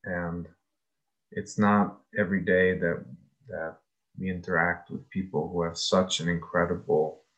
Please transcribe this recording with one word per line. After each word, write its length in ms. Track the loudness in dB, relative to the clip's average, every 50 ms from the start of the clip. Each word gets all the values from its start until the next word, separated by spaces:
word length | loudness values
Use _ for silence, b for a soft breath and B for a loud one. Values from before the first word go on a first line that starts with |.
| -6
And 440 | -6 -4 -4 -4 -4 -6 -6 -8 -12 _ _ _ _ _ _ _ _ _ _ _ _ _ _ _ _
it's 260 | -10 -10 -8 -6 0 2
not 400 | 4 4 6 4 4 2 -2 -12 _ _ -2 -2
every 240 | 0 0 0 -2
day 360 | 2 4 4 6 6 4 4 2
that, 260 | 0 -2 -2 -2 -8 -14 -18 -20 -20 _ _ _ _ -12
that 260 | -8 -8 -8 -8 -10 -12 _ _ _ _ _ _ _ -6
we 120 | -4 -4
interact 600 | -4 -4 -4 0 2 2 2 2 0 -2 -6 -12
with 200 | -12 -12 -12 _
people 400 | -4 -4 -4 -2 -2 -2 -2 0
who 120 | -2 -2 -2
have 120 | -2 -4
such 440 | -4 -2 2 4 4 4 2 -2 -2
an 80 | -2 -2
incredible 960 | -2 -2 -4 -2 0 0 2 2 0 -4 0 2 2 2 2 0 -4 -10 _ _ _